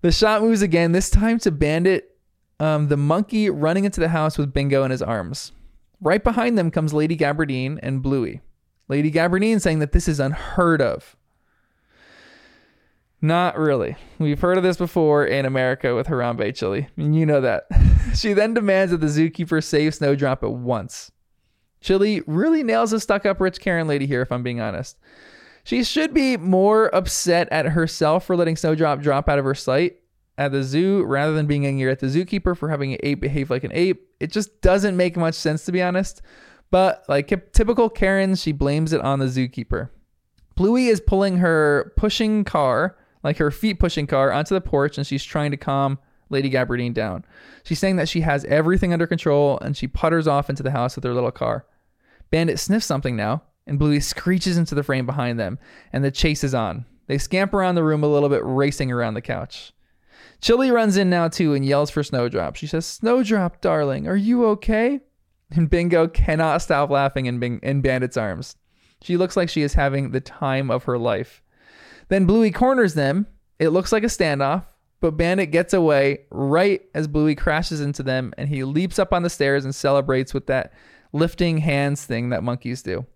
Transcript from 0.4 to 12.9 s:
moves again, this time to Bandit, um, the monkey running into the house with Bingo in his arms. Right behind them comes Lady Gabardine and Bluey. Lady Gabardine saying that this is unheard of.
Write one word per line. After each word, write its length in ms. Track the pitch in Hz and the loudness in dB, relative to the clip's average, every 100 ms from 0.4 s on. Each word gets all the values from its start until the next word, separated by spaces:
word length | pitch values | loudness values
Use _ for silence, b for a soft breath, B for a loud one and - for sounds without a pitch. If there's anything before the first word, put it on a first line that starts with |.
moves 200 | 226 226 | 2 2
again, 300 | 196 165 170 | 2 2 2
this 180 | 175 196 | 2 4
time 300 | - 220 226 | 2 4 2
to 100 | 208 | 0
Bandit, 640 | 147 151 160 180 185 - _ _ _ _ _ | 0 0 2 2 0 -4 _ _ _ _ _
um, 260 | 156 151 147 | -2 0 0
the 100 | 143 | 0
monkey 540 | 143 165 214 220 208 | 2 0 0 0 0
running 340 | 147 156 180 | 0 0 0
into 140 | 196 190 | -2 0
the 120 | 160 | 0
house 280 | 165 156 - | 0 0 0
with 140 | 143 | -2
Bingo 320 | 135 139 139 | -2 0 2
in 80 | 135 | 0
his 100 | 127 | -2
arms. 480 | - 113 87 117 - - - _ _ _ | -4 -4 -6 -10 -12 -18 -20 _ _ _
Right 220 | 156 196 | 0 2
behind 340 | 240 226 240 226 | 2 0 0 2
them 140 | 165 | 0
comes 240 | 170 156 | 0 0
Lady 220 | 151 156 165 | 0 0 0
Gabardine 640 | 147 147 151 131 131 151 | -2 0 -2 -2 -6 -6
and 180 | 131 135 | -6 -4
Bluey. 420 | 135 135 107 - - _ _ _ _ | -2 -2 -4 -8 -20 _ _ _ _
Lady 240 | 139 151 | -2 0
Gabardine 480 | 156 170 185 214 220 | 2 2 2 2 2
saying 220 | 185 156 | 2 0
that 100 | 147 | 2
this 160 | 175 170 | 0 0
is 140 | 147 | -2
unheard 600 | 135 156 - - 175 160 | -2 -4 -6 0 2 2
of. 360 | 123 - - _ _ _ _ b b b b b b b b b b b b b b | 0 -2 -10 _ _ _ _ b b b b b b b b b b b b b b